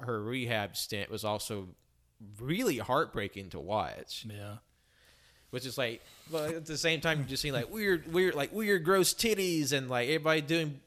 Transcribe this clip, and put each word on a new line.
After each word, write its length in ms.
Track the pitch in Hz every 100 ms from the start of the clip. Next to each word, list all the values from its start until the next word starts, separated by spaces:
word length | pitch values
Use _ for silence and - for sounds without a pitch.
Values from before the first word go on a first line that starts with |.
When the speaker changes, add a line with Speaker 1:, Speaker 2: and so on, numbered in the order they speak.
Speaker 1:
her 200 | 120 113
rehab 540 | 107 131 120 110 101 -
stint 340 | - 104 -
was 140 | 104
also 440 | 104 104 - 107 92 - _ _ _ _ 104 104
really 380 | 127 185 254 123
heartbreaking 720 | 101 135 135 - 101 98 95
to 100 | 82
watch. 680 | 80 107 78 - - - 110
Speaker 2:
Yeah. 280 | 104 104 104 - _ _ _ _ - - _ _
Speaker 1:
Which 160 | 127 123
is, 100 | 117
like, 260 | 120 117 - - -
well, 160 | 160 151
at 180 | 165 151
the 120 | 151
same 220 | 165 160
time, 180 | 165 151
you're 100 | 127
just 140 | 131
seeing, 120 | 147
like, 160 | 127 120
weird, 420 | 214 202 175 156
weird, 220 | 170 185
like, 180 | 147 139
weird, 320 | 196 214 196
gross 280 | 160 190 175
titties 580 | - 233 202 185 160 139
and, 160 | 143 127
like, 180 | 123 120
everybody 320 | 156 151 156
doing 400 | 143 165 156 139